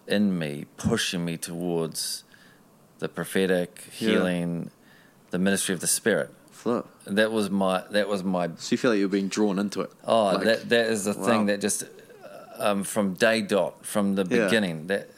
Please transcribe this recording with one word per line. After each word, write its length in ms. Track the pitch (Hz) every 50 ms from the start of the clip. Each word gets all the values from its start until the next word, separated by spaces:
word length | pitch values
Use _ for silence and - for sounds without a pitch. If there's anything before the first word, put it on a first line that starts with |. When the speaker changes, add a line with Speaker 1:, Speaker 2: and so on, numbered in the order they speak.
| - -
Speaker 1:
in 300 | 101 104 104 101 92 87
me, 280 | 80 73 73 73 - - - -
pushing 460 | - - 120 107 - - 98 87 85
me 120 | 85 82 78
towards 880 | - - 85 85 87 87 85 82 82 80 87 - - - - - - _ - - - - - - _ _ _ _ - - _ -
the 80 | 82 -
prophetic, 760 | - - 87 - - 98 95 90 92 90 90 - - - - - - -
Speaker 2:
Yeah. 100 | 113 110
Speaker 1:
healing, 600 | 110 107 92 90 87 87 85 85 85 82 - - - _ - - - - - - - _ - -
the 80 | - 90
ministry 340 | 92 98 98 92 - - 92
of 60 | 80
the 80 | - 82
Spirit. 440 | - - - 117 98 78 67 - - - - -
Speaker 2:
Flip. 340 | - - - 107 120 107 - - - - -
Speaker 1:
That 260 | - 98 104 110 110
was 180 | 113 110 101 95
my, 340 | 101 98 98 92 92 92 - -
that 160 | 104 104 101 98
was 140 | 104 98 87
my 260 | 98 92 87 87 85 82 -
Speaker 2:
So 160 | - - 120
you 40 | 120
feel 140 | - 127
like 80 | 110 98
you're 80 | 101 95
being 220 | 98 98 98 95
drawn 280 | - 107 107 104 92 95
into 240 | 101 98 - 98
it? 100 | - - - - -
Speaker 1:
Oh, 200 | - 113 113 107 98 90
Speaker 2:
Like, 100 | 95 95
Speaker 1:
that, 260 | 107 113 - - 104
that 160 | 117 117 117 113
is 180 | 113 104 95
the 80 | 104 101
thing 280 | 98 95 117 113 110
Speaker 2:
wow. 40 | 107 101
Speaker 1:
that 140 | 101 101
just, 240 | 107 101 - - - - - - - - - - - - - - - - - -
um, 260 | 120 107 101 101 92
from 300 | - - 110 101 98 90
day 280 | - 117 113 113 110
dot, 440 | 101 92 104 95 82 67 - - -
from 300 | - - 107 101 101 98
the 100 | 98 95 87
Speaker 2:
Yeah. 160 | 123 120 107
Speaker 1:
beginning, 420 | 95 113 110 101 90 82 78 78 90
that, 220 | 101 - - - -